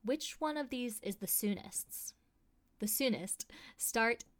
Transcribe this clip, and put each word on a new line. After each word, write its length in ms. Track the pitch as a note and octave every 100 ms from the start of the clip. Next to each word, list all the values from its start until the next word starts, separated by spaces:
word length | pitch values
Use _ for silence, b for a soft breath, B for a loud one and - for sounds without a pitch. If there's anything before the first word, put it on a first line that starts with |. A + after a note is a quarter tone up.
| G#3+
Which 340 | C4+ - -
one 160 | D#4 D4+
of 140 | C#4
these 300 | B3+ B3 A3
is 140 | - F#3+
the 100 | F#3+
soonest? 880 | - G#3 G3+ - - - - - - _ _ _ _ _ _
The 100 | G#3+
soonest. 640 | - C4 E3+ F#3 - - B B B
Start 480 | - - A3+ A#3 - _